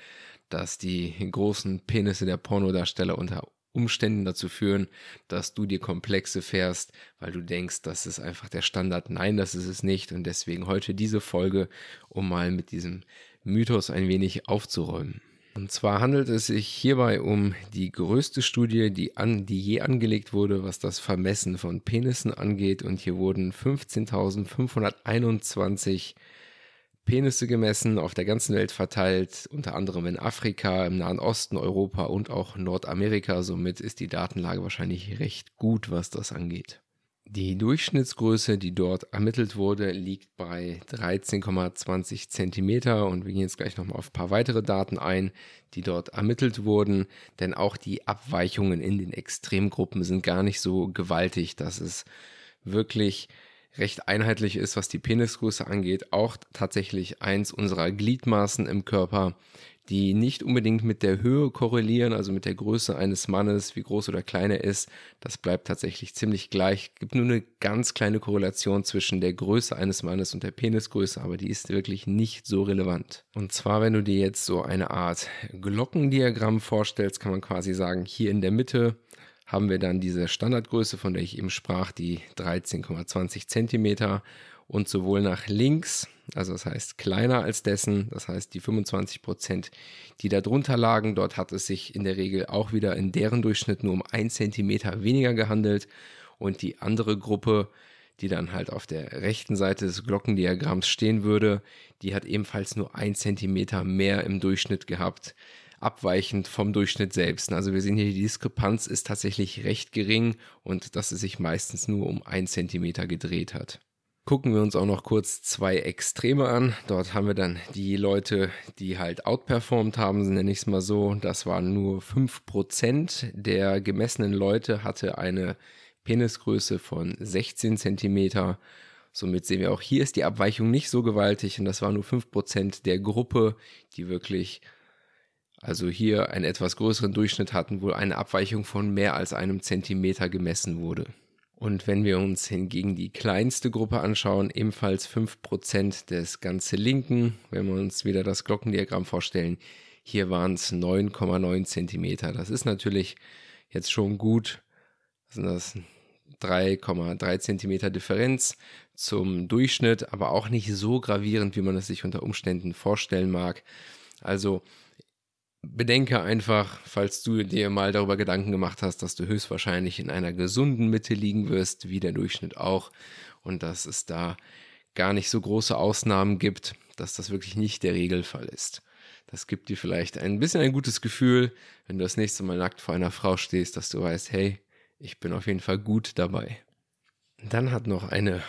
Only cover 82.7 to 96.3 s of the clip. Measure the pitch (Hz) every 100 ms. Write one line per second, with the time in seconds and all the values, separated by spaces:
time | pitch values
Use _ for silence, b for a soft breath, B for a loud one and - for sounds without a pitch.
82.7 | 80 - 82 87 95 90 101 - 117 117
83.7 | 117 107 101 107 98 B B B B B
84.7 | 104 101 101 92 101 101 90 - 101 131
85.7 | 160 - - - b b - 95 90 -
86.7 | - - - - 95 120 127 92 107 -
87.7 | 101 - 101 104 - - 90 - 90 -
88.7 | 110 101 95 98 - - 90 - 92 -
89.7 | B B B B - 104 98 101 135 139
90.7 | 123 113 113 110 98 95 - 92 95 -
91.7 | 95 - 98 98 95 95 95 - 101 107
92.7 | 110 101 87 95 123 107 120 110 104 -
93.7 | 98 101 92 - 113 113 - 104 104 98
94.7 | 104 104 101 104 135 127 117 107 107 107
95.7 | 101 - B B B B